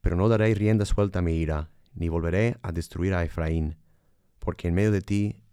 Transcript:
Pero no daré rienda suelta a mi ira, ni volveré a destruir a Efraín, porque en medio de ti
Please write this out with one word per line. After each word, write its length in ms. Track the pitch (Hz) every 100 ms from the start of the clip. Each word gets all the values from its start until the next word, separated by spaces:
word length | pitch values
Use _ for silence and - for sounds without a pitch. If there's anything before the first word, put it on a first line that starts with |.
Pero 160 | - 87
no 120 | 104
daré 240 | 113 110
rienda 300 | 104 107 110 104
suelta 320 | - 101 92
a 20 |
mi 120 | 87
ira, 360 | 82 80 76 76 _ _
ni 140 | - 85
volveré 480 | 82 82 90 117 -
a 100 | -
destruir 420 | 85 80 - 92
a 100 | 92
Efraín, 520 | 82 - 80 82 78 78 _ _ _ _ _ _
porque 300 | - - 90
en 60 |
medio 160 | 85 107
de 100 | 101
ti 400 | - 101 104 107 _